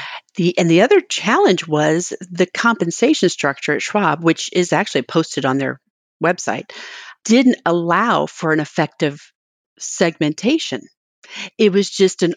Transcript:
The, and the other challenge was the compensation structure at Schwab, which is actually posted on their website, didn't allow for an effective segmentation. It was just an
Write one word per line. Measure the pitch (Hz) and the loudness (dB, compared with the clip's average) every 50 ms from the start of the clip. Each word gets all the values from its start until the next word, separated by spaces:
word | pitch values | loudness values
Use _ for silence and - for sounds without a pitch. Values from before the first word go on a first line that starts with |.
| - - - - - _ _ | -14 -14 -16 -18 -18 _ _
The, | - 170 175 - - | -2 -2 0 2 2
and | 180 165 | 2 4
the | 165 175 | 6 6
other | 214 277 415 370 | 6 6 4 4
challenge | - - - - - 196 254 359 415 294 185 - 165 165 | 2 0 -6 -6 -2 0 2 4 4 4 2 2 -2 -2
was | 151 147 151 156 156 170 180 - - - 190 180 | 0 0 2 2 0 0 -2 -6 -10 -12 -14 -8
the | 175 170 180 | -2 -2 -2
compensation | - - - - 233 233 - 175 170 - - 233 185 302 - - 170 | -2 -2 -2 0 0 0 0 -2 -4 -2 0 2 2 2 2 0 -2
structure | - - - 139 139 - - - 147 | 0 0 -2 -4 -4 -4 -4 -4 -4
at | 110 - | -2 -4
Schwab, | - - 208 196 160 147 165 170 | -2 -2 0 0 0 0 0 2
which | 165 160 - - - - | 0 0 0 -2 -4 -2
is | 185 180 - 160 | -2 0 0 0
actually | 147 151 - - 143 120 | 0 0 -2 -2 -4 -4
posted | - - 165 160 - - 147 131 | -2 0 -2 -2 -2 -2 -4 -2
on | 131 131 139 | -2 -2 -2
their | 135 131 127 - _ _ _ _ _ _ _ - 151 | -2 -4 -6 -10 _ _ _ _ _ _ _ -4 -2
website, | 165 185 - - - - - - - - - - - - - - - - _ - | -2 -2 -2 -4 -6 -6 -6 -8 -12 -14 -18 -18 -18 -18 -18 -18 -20 -20 _ -2
didn't | - 226 254 269 254 - - - | 2 4 4 6 4 2 2 0
allow | 170 170 175 170 170 170 185 220 240 190 151 147 | 0 0 0 0 0 0 0 2 2 0 0 0
for | - - - 175 160 156 | -2 -6 -4 -2 0 0
an | 156 | 0
effective | 151 - - - 156 - _ - 165 147 143 156 - _ _ _ _ _ _ _ _ _ _ - | -2 -4 -2 -2 -2 -2 _ -4 -4 -4 -4 -6 -14 _ _ _ _ _ _ _ _ _ _ -16
segmentation. | - - - - 185 170 160 - 160 151 151 - 190 226 311 320 - - 143 113 - - _ _ _ _ _ _ _ - - - 214 196 _ - | -14 -8 -2 0 0 0 0 0 -2 -2 -2 -2 -2 0 0 0 -2 -4 -10 -10 -12 -14 _ _ _ _ _ _ _ -20 -16 -16 -16 -10 _ 2
It | 220 202 180 | 2 2 4
was | 202 196 - | 2 0 0
just | - - 190 185 - - 180 | 0 2 2 2 2 2 -2
an | 170 170 | -2 -2